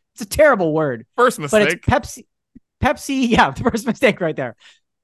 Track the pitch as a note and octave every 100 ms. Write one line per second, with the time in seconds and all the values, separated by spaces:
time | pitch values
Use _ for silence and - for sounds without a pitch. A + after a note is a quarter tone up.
0 | _ - A3 - D4+ A3 E3 D3+ D3 A#2
1 | - - B3 - D3 G#3+ F#3+ F#3 - C4+
2 | - - - _ _ - _ _ B3+ D4
3 | - C4+ B3 B3 D#3+ B2+ B3+ A3 A#3+ -
4 | A3 - E3 D3 B2 - - _ _ _